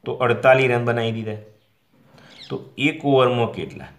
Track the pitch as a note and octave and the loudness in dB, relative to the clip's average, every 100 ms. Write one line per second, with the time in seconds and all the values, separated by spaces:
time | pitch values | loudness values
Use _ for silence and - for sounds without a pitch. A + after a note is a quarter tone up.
0 | - A#2+ B2 A2+ C3 C3 C3 A#2+ A#2+ A#2 | -8 -2 0 4 4 6 4 0 0 -2
1 | A2+ A2 A2 G#2+ - _ _ _ _ _ | -2 -4 -8 -12 -14 _ _ _ _ _
2 | _ - - - - - - - C#3+ D#3 | _ -20 -20 -20 -14 -14 -14 -4 -4 -2
3 | C#3+ C3+ B2+ A#2+ A2+ F#2 D#2+ C#2+ C2+ | 2 4 4 2 -2 -4 -12 -14 -18